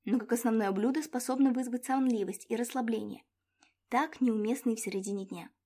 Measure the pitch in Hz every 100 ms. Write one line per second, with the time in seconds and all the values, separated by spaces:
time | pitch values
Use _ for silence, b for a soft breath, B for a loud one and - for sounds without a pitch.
0 | - 233 214 233 233 220 196 196 233 302
1 | 302 247 254 262 269 247 247 240 269 269
2 | 262 226 185 208 - 226 240 262 233 220
3 | 208 196 _ _ _ _ b b - 247
4 | 311 - 247 220 214 269 240 220 196 196
5 | 202 202 190 175 - _